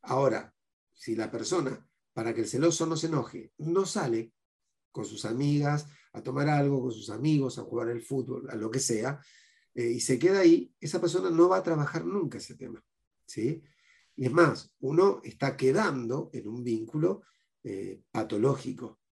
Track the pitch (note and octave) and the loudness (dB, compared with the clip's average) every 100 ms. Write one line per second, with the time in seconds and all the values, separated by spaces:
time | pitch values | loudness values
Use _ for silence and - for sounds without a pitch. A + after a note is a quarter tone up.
0 | - C3 C#3 G#2+ - _ _ _ _ _ | -2 2 2 2 -8 _ _ _ _ _
1 | - A2 A2 A2+ A2 F3+ C#3 A2 _ _ | -8 -4 -4 -6 -2 -2 -2 -6 _ _
2 | _ - A2+ A2+ G#2+ B2 E3 D#3+ E3 D#3+ | _ -6 -4 -2 -2 2 2 2 -2 -2
3 | E3 D#3 A#2 - A2 _ D3+ F3 G3 G#3+ | -2 -2 -4 -10 -16 _ -2 0 0 -2
4 | C#3+ A2+ A2+ _ _ _ _ _ _ - | -2 -2 -4 _ _ _ _ _ _ -12
5 | G#2+ A2 G#2+ A#2 C#3+ D3 D3 D3 - - | -10 -8 -6 0 2 2 2 0 -4 -18
6 | _ A#2 A#2+ C3+ C#3+ D3 C#3+ C#3 B2 A2 | _ -14 -8 -2 2 4 2 2 -2 -6
7 | G#2+ G#2+ D3 D3+ C3+ B2 - A#2 A#2 A#2+ | -10 -2 2 2 2 -4 -6 -4 -2 -4
8 | - C3+ B2+ B2 - A2+ A2 B2+ - A2 | -4 -6 -4 -8 -8 -6 -4 -2 0 0
9 | A#2+ D3 - - _ _ _ - A#2+ A#2+ | -2 -4 -12 -20 _ _ _ -4 -2 -2
10 | - B2+ E3+ G3 F3 E3+ - _ D#3 F3+ | 0 4 4 6 8 8 4 _ -6 -2
11 | F3 F3 F#3 E3 F3 F#3+ E3+ D#3+ C#3+ D#3+ | 0 0 0 6 6 6 2 0 0 -2
12 | E3+ G3+ D#3 G#2+ - - - F2 _ _ | -2 -2 -2 -6 -14 -14 -14 -14 _ _
13 | _ _ _ - A2+ D#3+ _ _ _ _ | _ _ _ -4 -2 -4 _ _ _ _
14 | _ - B2+ D3 E3 - - _ C3 D#3 | _ -4 0 4 4 4 -10 _ 0 4
15 | G3 F#3+ - - C#3 B2+ C3 D#3 G#3 C3+ | 4 4 -8 -4 -4 2 2 4 2 -2
16 | A#2 C3+ E3+ B2+ G#2 A#2+ B2 A2 A2 D3+ | -4 -6 -6 -10 -10 -8 -4 -4 -2 -2
17 | E3+ G3+ _ _ _ _ - G2 F#2+ F#2+ | 0 -2 _ _ _ _ -10 -8 -8 -12
18 | _ A2 A2 G#2 B2 - - - A2+ - | _ -6 -4 0 2 0 -4 -8 -12 -16
19 | _ | _